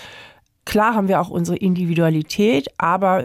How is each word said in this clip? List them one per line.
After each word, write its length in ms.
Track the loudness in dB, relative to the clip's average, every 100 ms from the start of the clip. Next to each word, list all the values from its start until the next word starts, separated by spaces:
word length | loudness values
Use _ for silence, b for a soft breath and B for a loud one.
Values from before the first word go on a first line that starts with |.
| B B B B _ _ -4
klar 280 | 0 2
haben 140 | 2 0
wir 100 | 0
auch 80 | 0
unsere 260 | -4 -4 -2
Individualität, 1120 | 0 0 0 2 2 0 -2 0 2 0 -4 -4
aber 480 | -2 0 2 0